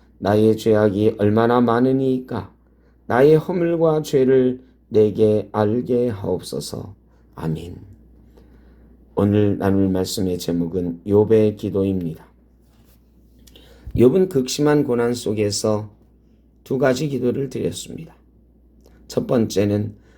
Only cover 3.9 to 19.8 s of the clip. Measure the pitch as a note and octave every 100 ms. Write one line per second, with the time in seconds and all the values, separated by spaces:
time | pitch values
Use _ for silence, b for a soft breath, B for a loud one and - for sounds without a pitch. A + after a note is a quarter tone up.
3.9 | D#3 D3+ C#3+ B2+ C3+ B2+ B2+ B B _
4.9 | G#2+ G#2+ G#2 G#2+ G#2+ - G#2+ G#2 A#2+ B2
5.9 | B2 B2 G2+ F#2 F2 - C#2 - - -
6.9 | - b b b - - D#3+ - - -
7.9 | - - - - b b b b b b
8.9 | b _ - G2+ G#2 G#2 G2 G2 G2 F#2+
9.9 | F#2 F#2 - F#2 F2 - E2+ E2+ F2+ F2
10.9 | E2+ G2+ G2+ G#2+ A2 G#2+ G#2 G2+ G2 G2
11.9 | F#2+ E2 D#2+ - _ _ _ _ _ _
12.9 | _ _ _ _ _ - B B B B
13.9 | - B2 F#3 F#3 C3+ B2+ - D3 D3 B2
14.9 | A#2+ A#2+ A#2+ G2 G#2+ G2+ G2+ G#2+ G#2+ G#2
15.9 | - _ _ _ _ _ _ - C3 C3+
16.9 | B2+ D3+ B2+ B2 C3+ C3+ A#2+ E2+ - -
17.9 | - D#3+ - _ _ _ _ _ _ b
18.9 | b - - - B2+ A2 F#2+ G#2 G#2